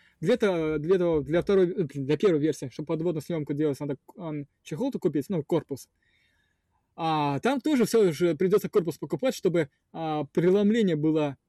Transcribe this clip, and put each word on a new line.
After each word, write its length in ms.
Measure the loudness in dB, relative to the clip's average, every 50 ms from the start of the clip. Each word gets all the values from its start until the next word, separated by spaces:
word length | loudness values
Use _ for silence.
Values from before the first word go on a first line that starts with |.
| _ _ _ _
для 140 | 0 0 2
этого, 440 | 2 2 0 0 0 0 -2 -2 -2
для 180 | 0 0 2
этого, 260 | 2 2 2 2 0
для 180 | 0 0 0 0
второй, 300 | 2 2 4 4 4 2
э, 140 | 2 -2 -4
блин, 200 | -4 -6 -6 -2
для 120 | -2 0
первой 240 | 2 2 4 4 2
версии, 280 | 2 0 -2 -4 -8 -12
чтобы 180 | -10 -10 -8 -6
подводную 340 | -4 -2 -2 -2 -4 -4
съёмку 320 | -6 -6 -6 -6 -4 -4 -2
делать, 260 | -2 0 0 -2 -2
надо, 160 | -6 -8 -8 -8 _ -16 -16
ам, 300 | -12 -10 -8 -8 -8 -10 -12 _ _
чехол-то 360 | _ -10 -8 -6 -4 -4 -4 -2
купить, 280 | -2 -2 -2 -2 -2 -2
ну, 120 | -4 -6
корпус. 460 | -2 -2 -2 -2 -2 -4 -10 -12 -14 -16 _ _ _ _ _ _ _ _ _ _ _ _ _ _ _ _ _ _ _ _ _
А 440 | -6 -4 -2 0 0 0 0 0 0
там 200 | 0 0 0 0
тоже 240 | 0 0 2 2 2
всё 280 | 2 4 4 4 2
же 220 | 2 2 0 0 2
придётся 340 | 0 2 2 2 2 2 0
корпус 300 | 0 0 0 0 -2 -8
покупать, 360 | -8 -8 -6 -2 -2 -2 -2
чтобы, 340 | 0 0 0 2 0 0 -2 _ _ _ _
а, 320 | -12 -8 -6 -4 -4 -4 -6 -4
преломление 640 | -2 0 2 4 4 4 4 4 4 4 2 2 2
было 400 | 2 0 0 2 2 0 -2 -4 -8 _